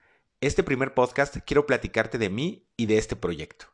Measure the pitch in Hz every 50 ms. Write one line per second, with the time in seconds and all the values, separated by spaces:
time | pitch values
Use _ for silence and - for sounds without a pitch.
0 | _ _ _ _ _ _ _ _ - - - - 185 170 143 123 131 131 - -
1 | 123 123 - - 139 143 - - - - - 139 147 147 135 120 - 95 - -
2 | 110 110 - 127 113 101 90 104 135 170 220 - _ _ _ - 117 104 110 107
3 | 107 - - 110 - 87 87 78 78 76 - - - -